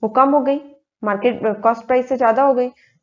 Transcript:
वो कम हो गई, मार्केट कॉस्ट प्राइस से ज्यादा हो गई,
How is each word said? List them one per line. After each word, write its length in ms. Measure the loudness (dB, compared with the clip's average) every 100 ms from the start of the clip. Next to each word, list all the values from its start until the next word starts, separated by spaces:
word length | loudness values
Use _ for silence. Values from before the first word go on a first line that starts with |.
वो 60 | -2
कम 220 | 2 2
हो 100 | 2
गई, 200 | 0 -4 -6 -20 _ _
मार्केट 360 | -6 -2 -2 -2 -4 0
कॉस्ट 240 | 0 -2 -2
प्राइस 220 | -2 -2
से 80 | 0
ज्यादा 260 | 0 2
हो 120 | 2
गई, 160 | 0 -2 -8 _ _